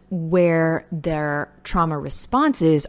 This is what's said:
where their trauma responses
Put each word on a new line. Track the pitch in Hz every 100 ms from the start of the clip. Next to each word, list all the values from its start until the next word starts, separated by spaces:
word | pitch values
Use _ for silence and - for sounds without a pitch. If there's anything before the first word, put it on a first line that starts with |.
| -
where | 180 160 180 175 165 165 165 -
their | 165 165 156 151 147 - _ -
trauma | 185 165 147
responses | 143 - - 254 302 - 160 156